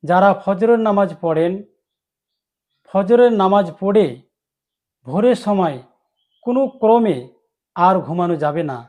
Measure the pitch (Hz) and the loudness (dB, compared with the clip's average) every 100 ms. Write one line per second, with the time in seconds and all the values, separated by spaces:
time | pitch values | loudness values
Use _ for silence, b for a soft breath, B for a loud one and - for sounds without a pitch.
0 | 151 180 196 190 - 190 226 233 220 202 | 0 2 4 2 -4 -2 2 2 2 0
1 | 190 160 170 160 170 190 208 _ _ _ | -2 -4 -4 -2 -2 -4 -12 _ _ _
2 | _ _ _ _ _ _ _ _ _ 190 | _ _ _ _ _ _ _ _ _ -4
3 | 196 240 247 220 190 202 180 156 190 202 | 2 4 4 4 2 2 0 -4 -2 0
4 | 170 120 _ _ _ _ _ _ _ _ | 0 -4 _ _ _ _ _ _ _ _
5 | 127 160 240 240 208 208 175 131 - _ | -8 -2 0 0 -2 -2 -2 -4 -16 _
6 | _ _ _ _ - 247 269 - 220 233 | _ _ _ _ -6 -4 -4 -2 2 2
7 | 220 135 123 _ _ _ _ - 175 190 | 2 -2 -8 _ _ _ _ 0 2 2
8 | 139 170 175 165 147 151 156 127 | -2 -4 -4 -2 -4 -4 -8 -10